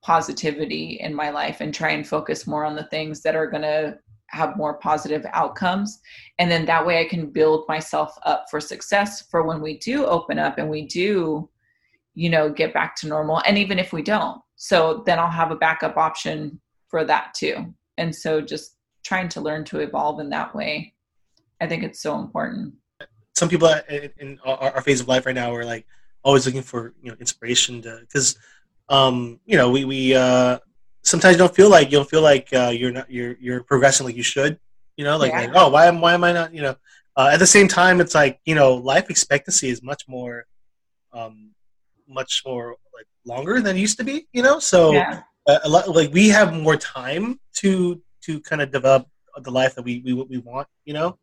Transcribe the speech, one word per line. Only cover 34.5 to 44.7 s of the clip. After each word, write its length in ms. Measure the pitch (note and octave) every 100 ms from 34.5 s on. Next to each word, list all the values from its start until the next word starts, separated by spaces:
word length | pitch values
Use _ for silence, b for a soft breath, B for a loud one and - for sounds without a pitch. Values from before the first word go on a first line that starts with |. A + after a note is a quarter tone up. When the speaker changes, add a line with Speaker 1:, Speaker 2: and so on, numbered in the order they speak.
| D#3+ _ - - -
Speaker 2:
you 80 | C#3+
know, 120 | D#3
like, 140 | C3+
Speaker 1:
Yeah. 100 | -
Speaker 2:
like, 100 | A#2+ C3+
"Oh, 140 | D#3+
why 160 | C#3+ E3+
am, 160 | E3+
why 120 | E3+
am 100 | F3
I 80 | F3
not," 220 | F3 E3
you 80 | E3
know? 140 | C#3+ C3 b b b -
Uh, 140 | C3+
at 80 | D3+
the 80 | F#3
same 200 | G3+ G3
time, 340 | F3+ F#3 F3+
it's 120 | F3
like, 260 | D#3+ C#3+ B2+ -
you 80 | D#3
know, 200 | C3+ B2+
life 340 | B2+ D3+ F#3+
expectancy 600 | E3 - C#3+ - - C3+
is 120 | A#2+
much 260 | B2 C#3+ -
more, 380 | B2+ B2 A#2+ - _ _ _ _ _ _
um, 380 | A#2+ A2+ A2 G#2+ G#2 _ _ _ _ _
much 360 | C3+ C3 - C3+
more, 300 | B2+ A#2 A#2 _
like, 140 | A#2 A2 _ A#2+
longer 360 | A#2+ D3+ B3
than 160 | G#3 F#3
it 20 |
used 180 | G#3 -
to 60 |
be, 240 | B3 C#4+ -
you 100 | B3
know? 160 | B3+ D4+
So, 320 | -